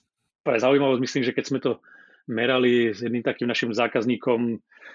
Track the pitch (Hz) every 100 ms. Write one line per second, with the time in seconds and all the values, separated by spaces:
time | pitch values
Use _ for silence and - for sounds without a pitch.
0 | _ _ _ _ - 117 123 139 139 127
1 | 127 143 123 131 - 131 135 113 _ -
2 | _ _ - 113 123 127 123 120 117 101
3 | 117 120 123 - 123 113 120 110 117 127
4 | 113 117 - 117 120 110 _ _ -